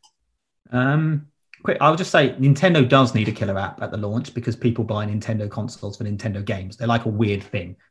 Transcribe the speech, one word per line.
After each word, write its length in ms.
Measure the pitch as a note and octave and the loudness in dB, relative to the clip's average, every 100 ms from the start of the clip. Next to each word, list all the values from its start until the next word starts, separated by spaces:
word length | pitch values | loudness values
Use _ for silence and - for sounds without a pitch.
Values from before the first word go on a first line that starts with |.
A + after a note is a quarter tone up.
| _ _ _ _ _ _ _ | _ _ _ _ _ _ _
Um, 580 | B2 C3 D3+ D#3+ D3 - _ _ - | 0 2 2 0 -2 -6 _ _ -6
quick, 140 | - - | -4 2
I'll 160 | D3+ E3 | 2 2
just 160 | F3+ | 2
say 200 | E3+ C3+ | 4 4
Nintendo 540 | - C3+ C#3 F#3+ D#3+ A#2+ | 4 4 4 4 4 6
does 300 | C3+ B2 - | 6 6 2
need 140 | G#2+ | 0
a 20 | |
killer 260 | G#2 G2 F#2+ | -2 -4 -2
app 240 | G2 - | -6 -8
at 100 | G#2+ | -8
the 60 | G#2+ | -6
launch 360 | G2+ A2+ - | -4 -4 -6
because 240 | A#2+ A#2 - | -6 -6 0
people 260 | B2+ A#2+ | 0 0
buy 220 | A2 G#2+ G#2 | -2 -4 -4
Nintendo 440 | G#2+ - G#2+ G2+ | -4 -4 -4 -4
consoles 480 | - G#2+ - G#2+ - | -6 -8 -8 -12 -8
for 60 | |
Nintendo 400 | G#2+ G2+ A2+ G2 | -8 -6 -6 -6
games. 320 | G2 F#2+ F#2+ - | -6 -6 -8 -6
They're, 140 | A#2 | -2
like, 160 | A#2 A2+ | 0 -2
a 40 | |
weird 320 | G#2 G#2+ G2+ | -2 0 -2
thing. 360 | - - F2 F#2+ _ | -6 -10 -10 -16 _